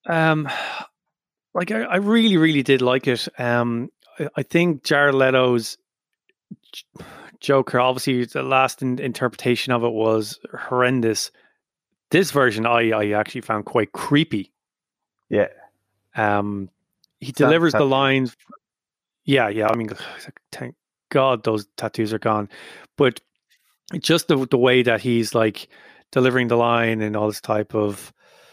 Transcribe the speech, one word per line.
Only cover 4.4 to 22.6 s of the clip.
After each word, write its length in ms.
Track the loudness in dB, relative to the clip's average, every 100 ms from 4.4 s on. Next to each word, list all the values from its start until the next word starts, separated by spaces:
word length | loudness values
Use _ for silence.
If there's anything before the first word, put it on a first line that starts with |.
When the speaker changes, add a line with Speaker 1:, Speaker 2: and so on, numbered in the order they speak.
Speaker 1:
think 400 | -2 0 2 0
Jared 320 | 0 2 2 4
Leto's 640 | 4 4 2 0 -4 -14 _ _ _ _ _ _ _ -20 _
J-, 120 | -20 -20 -20 -20 -20 -20 _
Joker, 400 | 0 0 2 0
obviously, 460 | 0 0 -2 -2 -2
the 180 | -6
last 380 | -2 0 0 -2
in-, 180 | -6 -4
interpretation 720 | -6 -4 -6 -4 -2 -2 0
of 100 | -2
it 80 | 0
was 460 | 0 0 0 -2 -12 -16 -14
horrendous. 720 | -6 0 0 2 0 -2 -6 _ _ _ _ _ _ _ 0
This 200 | 0 2
version, 340 | 2 2 2 0
I, 240 | 2 2
I 200 | 0 0
actually 300 | -2 -2 -8
found 240 | -6 -6 -2
quite 260 | -2 -2
creepy. 600 | -6 0 2 2 -4 -8 _ _ _ _ _ _ _ -4
Speaker 2:
Yeah. 180 | 0 0 -4 -20 _ _ _ _ -2
Speaker 1:
Um, 540 | 0 0 -2 -6 -10 _ _ _ _ _
he 80 | -14
Speaker 2:
Sam 200 | 0 2
Speaker 1:
delivers 260 | 4 2
the 60 | 2
Speaker 2:
tattoo. 100 | 2
Speaker 1:
lines. 460 | 2 2 0 -2 -8 _ -20 _ _ _ _ _ _ 0
Yeah, 240 | 0 2
yeah. 180 | 0 -2
I 80 | -2
mean, 140 | -4 -10 -16 -18
<sighs> 300 | -20 -20 _
thank 240 | -16 -16 -18 _ _ _
God 340 | 0 2 0
those 240 | -2 -4 -6 -10
tattoos 360 | -10 -6 -4
are 60 | -2
gone. 300 | -2 -2 -4 -12